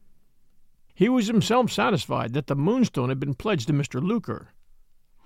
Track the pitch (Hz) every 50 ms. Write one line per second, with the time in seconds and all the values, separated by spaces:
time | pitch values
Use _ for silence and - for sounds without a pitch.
0 | - - - - _ _ _ _ - - _ - - - _ _ - _ _ -
1 | 185 240 254 254 202 214 226 202 - - 233 254 240 - - 196 226 247 202 127
2 | - - 127 127 120 117 120 147 - - 143 139 143 190 240 262 233 - - 139
3 | 123 127 135 131 143 143 135 - - 214 202 143 110 - 147 139 143 - - 127
4 | 156 180 233 226 - - 110 - - - _ - - - - - - _ - -
5 | _ _ _ - -